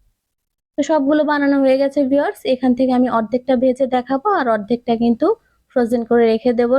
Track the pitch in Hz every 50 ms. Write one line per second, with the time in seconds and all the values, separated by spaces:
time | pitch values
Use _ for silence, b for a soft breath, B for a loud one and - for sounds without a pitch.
0 | _ _ _ _ _ _ _ _ _ _ _ _ _ _ _ - 285 - 320 311
1 | 277 269 311 302 302 285 294 285 285 277 285 277 269 269 262 262 277 277 277 294
2 | 285 254 269 285 294 381 403 - - - 262 247 262 262 247 240 262 254 254 247
3 | 254 247 - 226 226 208 - 254 247 - 262 240 247 262 247 247 277 254 254 254
4 | 247 254 269 269 269 427 403 359 269 240 226 214 202 202 240 240 - - 233 226
5 | 233 233 233 226 294 339 466 - _ _ _ _ _ _ _ 262 240 220 240 240
6 | 233 - 233 240 233 226 220 226 - 254 240 226 240 240 247